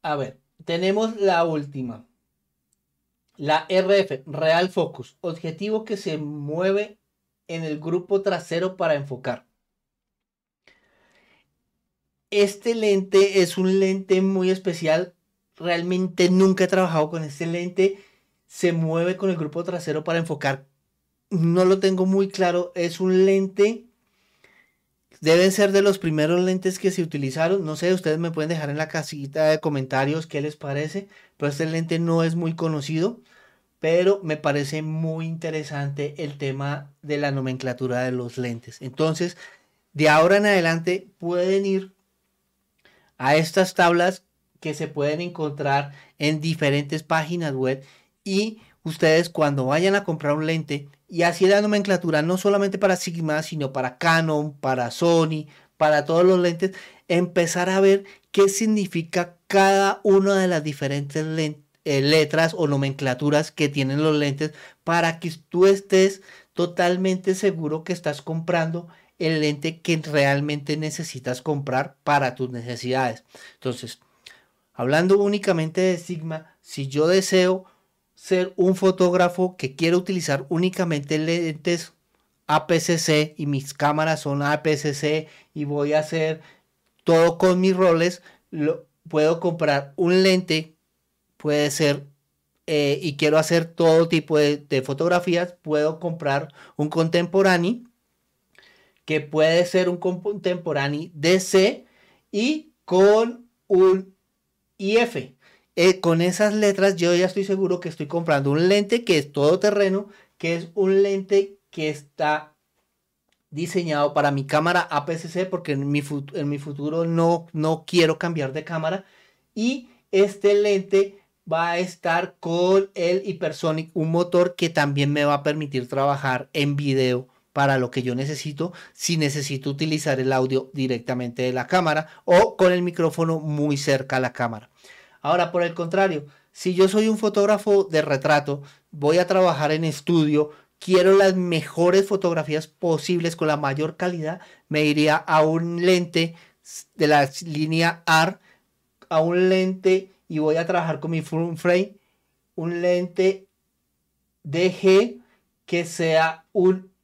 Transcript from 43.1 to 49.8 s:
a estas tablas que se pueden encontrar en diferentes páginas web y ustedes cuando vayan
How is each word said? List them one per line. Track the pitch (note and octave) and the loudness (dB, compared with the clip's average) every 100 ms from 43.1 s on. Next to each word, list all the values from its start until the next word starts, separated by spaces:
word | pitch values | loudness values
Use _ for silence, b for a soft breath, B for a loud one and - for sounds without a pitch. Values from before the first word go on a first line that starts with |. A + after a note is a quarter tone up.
| _ | _
a | B2+ D3+ | 2 2
estas | D#3+ G3 F#3 | 2 0 0
tablas | - E3+ E3+ F3 F#3 _ _ _ _ | 2 2 4 0 -2 _ _ _ _
que | D#3 | -10
se | D3 D#3 | -8 -8
pueden | D3 C#3+ D3+ | -4 -2 -2
encontrar | F3 E3+ D3+ C#3+ C#3+ C#3 C#3+ B B B | -6 -6 -8 -4 -2 -2 -4 B B B
en | D3 D#3 | -2 -2
diferentes | D#3+ D#3+ C#3+ C#3+ C#3+ D#3 | -4 -2 0 0 -2 -8
páginas | - D#3+ D3+ F3 D#3+ | -2 -4 -2 -6 -4
web | C3 C3 C3+ b b b _ - | -4 -4 -4 b b b _ -4
y | F#3+ A3 A3 b b | -2 -2 -8 b b
ustedes | E3 D#3 D#3+ D#3 F3 | -12 -2 2 2 0
cuando | - D3 C#3 B2+ | -2 -2 0 -2
vayan | D3 | 0